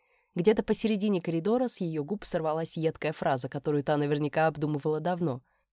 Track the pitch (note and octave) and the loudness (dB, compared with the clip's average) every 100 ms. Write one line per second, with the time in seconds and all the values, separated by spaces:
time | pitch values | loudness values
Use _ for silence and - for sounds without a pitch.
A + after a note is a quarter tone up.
0 | _ _ _ - F3 G#3+ - G#3+ A3+ G#3+ | _ _ _ 0 4 4 2 0 0 2
1 | G#3 F#3+ E3+ E3 E3 A#3+ B3 - F3 D#3+ | 2 0 0 -2 2 0 0 -2 -4 -4
2 | C#3+ G#3 - F3+ D#3+ D#3 E3 - D#3+ D#3 | -4 -6 -4 -2 0 -2 -2 -2 -2 0
3 | D3+ D#3 E3 C3+ B2+ C#3+ D3+ D3 C#3 D3+ | -4 -2 0 0 -2 -6 0 0 2 2
4 | D3 D3 D3+ D#3 D#3+ D#3 D3+ D3 D#3 D#3 | 2 0 0 2 2 2 -2 0 0 -2
5 | E3 F3+ E3 B2+ - _ _ | 0 0 -2 -2 -8 _ _